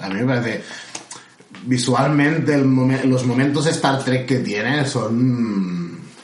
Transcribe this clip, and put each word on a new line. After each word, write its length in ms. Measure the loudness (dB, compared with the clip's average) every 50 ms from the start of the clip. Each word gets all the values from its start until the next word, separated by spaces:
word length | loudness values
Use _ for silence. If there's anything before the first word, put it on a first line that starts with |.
a 80 | -8 -6
mí 60 | -4
me 100 | -2 0
parece, 380 | 0 0 0 0 -2 -4 -6 -8 -12 -14 -16 -16 -14 -16 -16 -16 -16 -18 -18 -20 -20 -20 -20 -20 -20 -20 -10 -4 -2
visualmente, 880 | 0 0 2 2 2 2 2 2 4 4 4 2 2 2 2 2 2
el 100 | 4 4
momen-, 380 | 4 4 4 4 2 2 2 2
los 200 | 2 2 2 2 0
momentos 400 | 2 2 2 2 2 0 0 0
Star 360 | 0 0 0 0 0 0 0
Trek 220 | 0 0 0 0
que 140 | 0 0 0
tiene 440 | 0 -2 -2 -2 -2 0 0 0 0 -2
son, 1120 | -2 -2 -2 -2 0 2 2 2 2 2 0 0 0 0 -2 -2 -2 -4 -6 -6 -10 -12 -16 -18 -20 -20